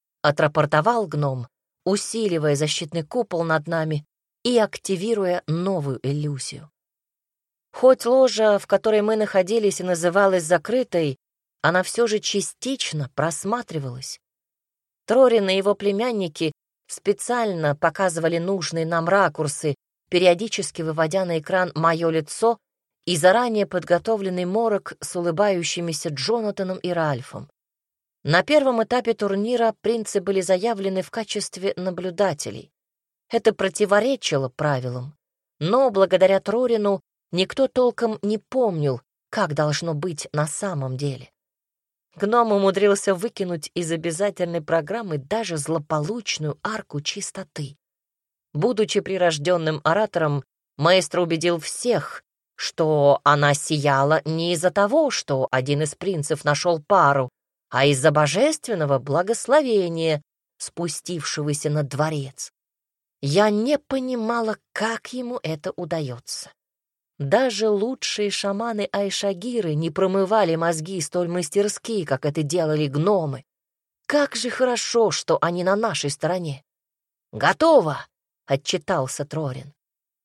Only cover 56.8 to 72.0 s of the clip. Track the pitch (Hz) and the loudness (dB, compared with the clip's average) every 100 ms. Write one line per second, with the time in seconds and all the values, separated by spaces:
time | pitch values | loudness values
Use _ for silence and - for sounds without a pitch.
56.8 | - 196 147 139 127 - _ _ _ 123 | 2 4 6 4 0 -8 _ _ _ 2
57.8 | 143 135 151 151 147 170 294 302 - 190 | 4 4 4 4 2 2 2 0 -4 -2
58.8 | 147 135 139 151 190 226 - 294 269 208 | 0 0 0 -2 0 -2 2 2 4 2
59.8 | 175 165 165 151 - _ _ - - - | 0 0 0 -2 -4 _ _ -16 -14 -6
60.8 | 170 - - 175 - - 147 147 151 151 | -6 -6 -8 -8 -6 -4 -4 -2 -2 -2
61.8 | 139 135 156 151 135 - - _ _ _ | -2 -2 -2 -2 -8 -12 -16 _ _ _
62.8 | _ _ _ _ 139 175 214 208 240 285 | _ _ _ _ 0 2 4 2 0 -2
63.8 | - 269 254 247 220 233 220 208 _ - | -2 -6 -4 -4 -2 -2 -4 -6 _ -6
64.8 | 220 226 - 254 240 247 156 160 185 - | -4 -6 -10 -10 -8 -8 -8 -8 -8 -8
65.8 | 170 170 139 120 - - - _ _ _ | -6 -6 -6 -10 -12 -14 -14 _ _ _
66.8 | _ _ _ - 139 202 262 196 220 208 | _ _ _ -10 0 2 2 0 0 0
67.8 | 226 262 - - 208 - 202 202 233 214 | -2 -4 -6 -4 -4 -4 -4 -4 -4 -4
68.8 | 196 196 202 - 202 180 233 240 180 151 | -4 -2 -2 -2 -4 -4 -6 -4 -2 -2
69.8 | 165 156 190 196 190 220 180 160 170 160 | -2 0 0 2 2 2 2 2 0 -2
70.8 | 160 190 147 180 170 180 175 202 208 - | -4 -8 -6 -4 -2 -4 -2 0 0 -2
71.8 | - 214 | -6 -4